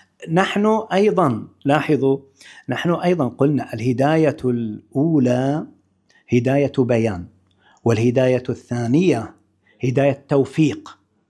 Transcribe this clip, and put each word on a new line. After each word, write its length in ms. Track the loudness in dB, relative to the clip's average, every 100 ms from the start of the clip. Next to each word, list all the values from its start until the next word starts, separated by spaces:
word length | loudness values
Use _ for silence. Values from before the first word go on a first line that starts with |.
| _ _ -4
نحن 360 | -2 0 0 0 0 -2
أيضًا، 540 | 0 0 2 0 -2 -8 _ -2
لاحظوا، 540 | -2 0 0 2 0 -4 _ -20 -20 -8
نحن 220 | -4 -2
أيضًا 360 | 0 0 0 -2
قلنا 460 | 0 0 0 -4
الهداية 640 | -6 -4 0 2 2 2 0 -4
الأولى 1200 | -2 -4 -8 -8 -2 0 2 2 0 -2 -4 -6 -16 _ _ _ _ _
هداية 380 | 0 2 0 0 0
بيان، 500 | 0 0 0 -4 -12 _ _ _ _ _
والهداية 600 | 0 2 2 2 2 0 -2
الثانية 840 | -10 -8 -6 0 2 2 0 -4 -16 _ _ _ _
هداية 420 | -2 0 0 0 -2
توفيق. 720 | 0 0 0 0 0 -12 -20 _ _ _